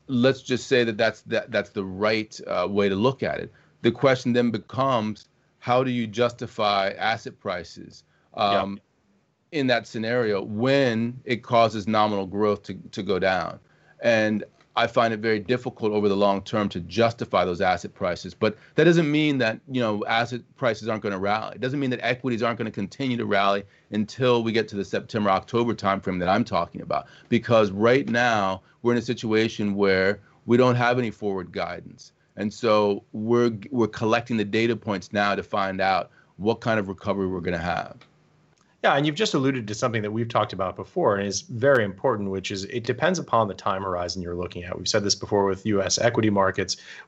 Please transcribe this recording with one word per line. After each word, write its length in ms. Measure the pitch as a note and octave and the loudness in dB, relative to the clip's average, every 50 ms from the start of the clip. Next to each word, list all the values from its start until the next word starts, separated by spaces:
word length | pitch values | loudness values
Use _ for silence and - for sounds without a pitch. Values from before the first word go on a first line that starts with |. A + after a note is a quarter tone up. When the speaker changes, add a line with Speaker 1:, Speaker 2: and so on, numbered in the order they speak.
| _ | _
Speaker 1:
let's 360 | - C3+ A#2+ B2 C3+ C3 C3 - | -4 -2 2 4 4 2 2 -2
just 240 | - B2+ A2+ - | -4 -4 -4 0
say 180 | - C3+ B2 A#2+ | 2 2 2 2
that 140 | A#2 G#2+ G#2 | 2 0 0
that's, 240 | A2+ A2 A2 - - | 0 0 0 -4 -10
that, 280 | - A2+ G#2+ - - | -4 -4 -4 -4 -2
that's 200 | A2+ G#2 G2+ - | -2 -2 -2 -2
the 140 | - G#2+ F#2+ | -6 -8 -8
right, 540 | F#2+ F#2 F#2+ G#2+ G#2+ A2+ A2 A2 - - - - | -6 -6 -2 0 0 0 0 -2 -6 -10 -16 -8
uh, 200 | G2 F#2 F2+ F2+ F2+ | -4 -2 -2 -2 0
way 220 | G2+ G2+ G2+ G2+ | 0 2 2 2
to 60 | F#2+ | 2
look 260 | G2 A2 C3 C3 - - | 2 2 0 0 0 -4
at 160 | D#2+ C#2+ - | -4 -4 -6
it. 140 | - - - _ _ _ _ _ | -8 -12 -14 _ _ _ _ _
The 120 | - A#2+ A2+ | 0 0 0
question 420 | - - C3+ C3 B2+ - B2 A#2 | 2 2 2 2 2 0 0 2
then 160 | B2 A#2+ A#2+ | 2 2 0
becomes, 760 | A2 G#2+ - - - C3 C3 C3+ B2+ A2+ G#2+ G#2+ G#2 - - _ _ _ _ _ _ _ | -2 -4 -8 -8 -6 -4 -2 0 0 -2 -2 -4 -8 -10 -14 _ _ _ _ _ _ _
how 220 | - B2 B2 B2+ C3+ | -2 0 2 2 2
do 80 | B2+ | 0
you 160 | B2 A#2+ A#2 | 0 -2 -4
justify 840 | A2 G2 A2+ A#2+ A#2 A#2 - A#2+ A2 - - G#2+ G#2 G2+ G2 F#2+ G2 G2 E2 | -4 0 0 0 0 0 -4 -12 -12 -6 -2 0 2 2 2 2 0 -2 -2
asset 400 | F#2+ G#2+ A2+ A2+ - B2+ - _ | -2 -2 -2 -2 -6 -14 -16 _
prices, 640 | - G#2 F2+ F2+ E2+ - - - F2 - - - _ _ _ _ _ _ - | -8 -6 -6 -6 -8 -12 -16 -18 -20 -20 -20 -20 _ _ _ _ _ _ -4
Speaker 2:
Yeah. 240 | - G#2+ G2+ G2+ G2 | -2 0 2 2 2
Speaker 1:
um, 200 | G2 G2 G2 G2+ _ _ _ _ _ _ _ _ _ _ _ _ _ _ - | 0 -2 -6 -12 _ _ _ _ _ _ _ _ _ _ _ _ _ _ -4
in 140 | D3+ C3+ B2+ | -2 2 2
that 180 | A#2+ A#2 A2 | 2 0 0
scenario 560 | - - A#2 A2 A2 B2 B2+ A#2 G#2+ G#2 F#2+ - | -4 -8 -6 -4 -2 0 0 0 0 0 -2 -4
when 760 | A2+ G#2+ G#2+ A#2+ C3 C#3 C#3 C3+ B2 A2+ A2 A#2 A#2+ B2 B2+ - | -6 -4 0 2 4 4 4 4 4 2 0 -2 -2 -4 -8 -6
it 180 | - B2 G#2 - | -4 -4 -4 -4
causes 460 | - B2+ A#2 A#2 A2 G#2 A2 F#2+ G#2+ | 0 4 4 4 4 2 -2 -2 0
nominal 380 | A2 G#2+ G#2+ G#2+ G#2 G2 G2 | 2 4 4 2 2 -2 -4
growth 380 | F2+ F#2+ G2+ G#2+ G#2 G2+ G2+ - | -4 -2 0 2 2 0 0 -4
to, 100 | - F#2+ | -12 -14
to 280 | - - - - A2+ G2 | -14 -14 -14 -10 -10 -4
go 160 | F#2+ G2 F2+ | -2 -2 0
down? 400 | F#2 F#2+ F#2+ F2+ E2 E2+ F#2+ G#2 _ _ _ _ _ _ _ - - | 2 2 0 0 -2 -6 -8 -12 _ _ _ _ _ _ _ -2 0
And 420 | A#2 A2+ A2 G#2+ G#2+ G#2+ G#2 - - _ _ _ _ - | 2 4 4 2 2 0 -2 -4 -8 _ _ _ _ 0
I 100 | A2+ A#2 | 0 0
find 280 | A2+ - B2+ A#2 A2+ A2+ | 2 2 2 2 2 0
it 60 | G#2 | -2
very 200 | G#2+ A2+ A2 G#2 | 0 0 0 0
difficult 520 | F#2+ - B2 B2 - C3 - - A#2 G#2+ G#2+ | 0 -2 -2 -2 -2 -8 -10 -4 -4 0 0
over 160 | G#2 G#2 G#2 | 2 2 2
the 80 | G2 | 2
long 260 | G2 G2+ G2+ G2 G2 G2+ | 4 4 2 2 0 -2
term 260 | - - G#2+ G#2 G2 | -2 -2 -2 -2 -2
to 120 | - F#2 | -4 -6
justify 640 | E2+ F2 F#2 A2 A2+ A#2 - - A#2 - - F#2 F2 | -10 -6 0 2 2 2 2 -2 -8 -2 0 0 2
those 160 | F#2 F2 E2 G2 | 2 0 0 2
asset 320 | F#2 F2+ F2 - G2 - | 0 0 0 -2 -12 -10
prices. 400 | - G2 F2+ E2+ - - F#2 - | -4 -4 -4 -4 -4 -8 -12 -4
But 240 | - A2 G#2+ G#2 - - - - | 0 0 0 0 -2 -14 -6 2
that 100 | - D#3 | 4 6
doesn't 260 | E3+ E3+ E3+ E3 D3 | 6 6 6 4 2
mean 280 | D3 D3+ D#3 D3+ C#3+ C3 | 2 2 2 2 2 2
that, 200 | A#2+ A2 A2+ - _ - | 2 0 0 -4 _ -6
you 100 | C3 B2+ | -2 0
know, 240 | A#2+ A2 G#2 G#2 G#2 | 0 0 0 -2 -2
asset 360 | - A#2 A2+ A#2+ A#2 B2 A#2 - _ _ | 0 0 0 0 -2 -4 -10 -12 _ _
prices 300 | - C3+ A#2+ A2 - A2 A2+ | -2 0 0 0 0 -4 -4
aren't 140 | A2 G#2+ - | -4 -2 -2
gonna 160 | G#2 G2 F#2 | -4 -4 -2
rally. 360 | G2 G2+ G#2 A2 A2 G2+ - | 0 0 0 -2 -2 -6 -8
It 80 | G2+ A#2 | -6 -4
doesn't 180 | B2+ C3+ D3 | -4 -2 -2
mean 100 | C#3 B2+ | -2 -2
that 140 | B2 A2+ - | -2 -2 -2
equities 380 | - B2+ B2+ - C3 A#2+ G#2 A#2+ | -2 -2 -2 -2 -4 -2 0 0
aren't 160 | A#2 A#2 - | -2 -2 -2
gonna 120 | A#2 A2 | -6 -6
continue 460 | - A2+ G2 F2+ - - C#3 B2+ B2 | -4 -6 -8 -8 -6 -6 -4 -2 -2
to 80 | A#2 A2+ | -2 -2
rally 400 | G#2 G2+ G2 G2+ G2 G2+ G2+ G2+ - _ _ _ - | 0 2 2 2 2 2 0 -4 -8 _ _ _ -6
until 520 | G#2+ G#2+ G#2+ - - - C3 B2+ B2 A#2+ A2+ | -4 -4 -4 -4 -2 0 2 4 4 4 2
we 100 | A2+ G#2+ | 2 0
get 160 | A2+ G#2+ - | 0 0 -2
to 80 | G#2 | -4
the 80 | G2 F#2+ | -6 -6
September, 460 | - - G2 - - - A2 G#2 G2 | -4 -4 -6 -6 -4 -4 0 2 2
October 440 | F#2+ F#2 - - - A#2 A#2+ A#2 G#2 | 2 0 0 -2 0 0 0 0 -2
timeframe 460 | - - F#2+ G2 G2 - G2 F#2 F2+ | -2 0 0 0 0 -2 -4 -4 -2
that 80 | F2 F2+ | 0 2
I'm 160 | G2 A2 B2 | 2 2 2
talking 380 | - - F2 E2+ - - - - | 0 0 -2 -2 -2 -8 -12 -6
about. 240 | - - D2 - - - - - - | -4 -4 -4 -4 -8 -20 -18 -6 0
Because 420 | B2 A2+ A2+ A#2+ A#2+ A2 G#2+ G2+ | 0 0 2 4 4 4 4 4
right 360 | F#2 G2+ G#2+ A#2 B2+ C#3 A#2+ A2 | 2 2 4 4 4 4 2 0
now, 520 | A2+ A#2+ B2 A#2+ A2+ G#2 G2 F#2+ F#2+ F#2 _ _ _ _ - | 0 0 2 2 2 2 0 -2 -4 -6 _ _ _ _ 0
we're 100 | A#2+ A#2+ | 0 2
in 60 | A#2+ | 2
a 40 | A#2 | 0
situation 720 | C3 B2 - - A2 A2 A2 A2+ A2+ - - G#2+ G#2 G2 | -2 -6 -4 -2 0 2 2 2 2 0 -2 -2 -2 0
where 460 | G2 G2+ G2 F#2+ F#2 F#2+ G2 G#2 G2+ - _ _ _ - | 2 4 4 4 4 4 2 0 -2 -6 _ _ _ 0
we 120 | A2+ A#2 | 2 4
don't 200 | A#2+ B2+ B2+ B2 | 6 6 6 4
have 220 | B2 A#2+ B2 B2 B2+ | 4 2 2 2 0
any 120 | B2 G#2+ | -2 -4
forward 400 | G2 - G#2+ G2+ F#2+ F#2+ F2 F2 | -6 -6 -4 -4 -4 -4 -6 -8
guidance. 600 | F2 G2 F2 E2+ F2 E2+ - F2+ F2+ - - - _ _ _ _ - | -6 -6 -6 -6 -8 -12 -14 -18 -20 -20 -20 -20 _ _ _ _ -10
And 160 | G#2 G#2 G#2+ G#2 | -6 -6 -6 -6
so 500 | - - A2+ G#2+ G#2+ G#2+ G#2 G2+ G2+ - _ - | -2 2 4 4 4 4 2 2 -2 -4 _ -10
we're, 420 | A2 G#2+ A2+ A#2+ A#2+ A#2+ A#2+ A2+ G2 G2 - | -8 0 2 4 4 4 2 0 -2 -10 -6
we're 180 | C3 A#2+ A2 G#2 | 0 0 0 0
collecting 480 | - - A#2+ G#2+ A#2 A#2 A#2 A#2+ A#2+ | 0 -2 0 2 2 2 0 0 -2
the 80 | A2 G2+ | -2 -2
data 320 | G2+ G2+ A2 A2+ A#2 A#2 | 0 0 0 2 2 0
points 340 | A2 - A2+ G2+ F#2 - - | -2 -2 -4 -4 -4 -4 -4
now 240 | - G2+ G2+ G2+ G2 | -2 0 0 2 0
to 80 | G2 - | -2 -4
find 380 | - - G#2 G2 F#2+ F#2+ F#2+ | -4 -2 -2 -2 -2 -2 0
out 300 | F#2+ F#2+ F#2+ F2 - - _ _ _ _ _ | 0 2 2 0 -2 -6 _ _ _ _ _
what 240 | - F2+ G#2 - - | -4 -2 -2 -2 0
kind 180 | - A#2+ A2+ A2 | 0 0 0 0
of 80 | G2+ | 0
recovery 400 | F#2+ F#2+ - - G#2+ G2 G2 F#2+ F#2 | -4 -6 -8 -4 -4 -2 -2 -2 -2
we're 120 | F#2 F2+ | -4 -4
gonna 160 | D#2+ F#2 F2+ | -4 -4 -4
have. 400 | E2 E2 F2 E2 - - - - - - _ _ _ _ _ _ _ _ _ _ _ _ _ _ - - | -4 -2 -4 -4 -4 -6 -8 -12 -20 -20 _ _ _ _ _ _ _ _ _ _ _ _ _ _ -2 2
Speaker 2:
Yeah, 100 | G3+ D3+ | 2 4
and 100 | C#3 D3 | 4 2
you've 120 | D#3 D3 | 0 0
just 180 | E3 A3 G#3 - | 0 -2 0 2
alluded 320 | D3+ C3 C3+ C3+ B2+ A2 | 2 2 2 0 0 -4
to 80 | G2+ G#2 | -6 -6
something 280 | - C3 A#2+ A2+ A2+ G#2 | -2 -2 0 0 0 -4
that 80 | G#2 G#2+ | -2 -2
we've 160 | A#2 A#2 A2+ | -4 -4 0
talked 240 | - A2+ G#2 G#2 G#2 | 0 0 0 0 -2
about 240 | F#2 F#2+ F2+ - | -4 -4 -4 -4
before 400 | - F#2+ - - F#3 E3+ A#2 G2+ | -8 -12 -8 -4 2 2 2 2
and 100 | G2 G2+ | 2 0
is 140 | G2+ F#2 - | -2 -4 -6
very 420 | - - B2+ A2 C3 C#3+ C#3 A#2+ G#2+ | -8 -8 -6 0 4 4 6 4 4
important, 480 | G2+ F#2+ - - C3+ A#2 G#2+ G2+ G2 | 0 -4 -2 -2 -2 0 0 -4 -6
which 220 | F#2+ F#2+ F#2+ - G#2 | -6 -6 -6 -6 -8
is 120 | F#2+ G2 | -8 -8
it 200 | - - A#2+ A#2 | -6 -8 -8 -4
depends 340 | - B2 - - F3 F#3 E3 | -4 -4 0 0 0 0 0
upon 300 | C#3+ - - A2+ A2 G2+ | -4 0 2 2 2 0
the 60 | F#2 | -2
time 280 | - - G#2+ G2 F#2+ G2 | -6 -4 -4 -4 -2 -4
horizon 400 | F#2+ F2+ F2 F2+ F2+ - F#2+ F2 | -4 -4 -4 -4 -4 -6 -6 -8
you're 140 | F2 F2 | -6 -6
looking 260 | F2 F2+ F2 - F2 F2 | -6 -6 -8 -8 -10 -10
at. 140 | F2 - | -8 -8
We've 100 | - F2+ | -8 -6
said 160 | - - G#2+ G2+ | 0 0 0 0
this 120 | G2 - | 0 -2
before 320 | - - - G#2+ G2+ G2 | -2 -4 0 0 2 2
with 200 | G2 F#2+ F#2+ - | 2 0 -2 -2
U 160 | A2 G#2 G2 F#2+ | -2 0 0 0
S 160 | F2+ - - | 0 0 2
equity 320 | - A#2+ A2 A#2 A2 G#2+ | 2 2 2 2 2 2
markets. 460 | G2+ G2 F#2+ F#2+ F#2+ - F#2+ - - - - - - - - | 2 2 2 0 0 -2 -4 -4 -6 -10 -10 -20 -20 -20 -14